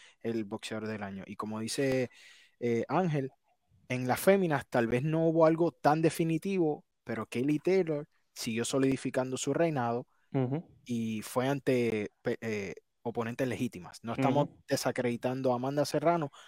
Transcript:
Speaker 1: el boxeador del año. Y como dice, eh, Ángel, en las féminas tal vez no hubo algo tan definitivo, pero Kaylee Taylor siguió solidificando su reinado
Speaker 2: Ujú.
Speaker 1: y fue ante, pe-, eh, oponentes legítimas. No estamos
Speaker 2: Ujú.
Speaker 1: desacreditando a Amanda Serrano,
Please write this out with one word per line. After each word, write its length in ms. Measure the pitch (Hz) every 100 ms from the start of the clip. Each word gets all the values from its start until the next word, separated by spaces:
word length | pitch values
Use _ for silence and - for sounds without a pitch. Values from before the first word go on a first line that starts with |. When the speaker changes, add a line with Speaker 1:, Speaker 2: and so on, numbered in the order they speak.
| - _
Speaker 1:
el 220 | 113 113 101
boxeador 420 | 110 - 110 107
del 140 | 107
año. 220 | 101 98 92
Y 100 | 104
como 240 | 107 107
dice, 520 | 113 - 135 131 123 - - - - -
eh, 240 | 120 117 -
Ángel, 440 | 151 185 151 135 - _ _ _ _ -
en 180 | 127 127
las 120 | 117
féminas 460 | - 196 175 143 -
tal 200 | 123 117
vez 160 | 123
no 220 | 156 160 165
hubo 180 | 165 160
algo 260 | 160 170
tan 300 | - 180 160
definitivo, 840 | 160 - 165 160 196 190 156 - - _
pero 240 | - 113 107
Kaylee 320 | 117 139 151
Taylor 460 | - 190 165 147 151 _ _
siguió 320 | - - 113 120
solidificando 720 | 135 135 131 135 - 131 127
su 160 | -
reinado 540 | 143 170 147 117 120 - _ _
Speaker 2:
Ujú. 320 | 139 123 147 - - -
Speaker 1:
y 360 | 117 113 110
fue 260 | - 123 131
ante, 640 | 139 147 127 117 107 104 _
pe-, 140 | - -
eh, 320 | 226 147 190 - - _
oponentes 440 | 233 165 113 120 131
legítimas. 520 | 101 120 95 85 -
No 100 | 113
estamos 320 | 117 135 135 143
Speaker 2:
Ujú. 120 | - -
Speaker 1:
desacreditando 840 | 139 135 - 123 120 127 131 131
a 40 | 120
Amanda 280 | 131 147 139
Serrano, 460 | 151 151 170 143 -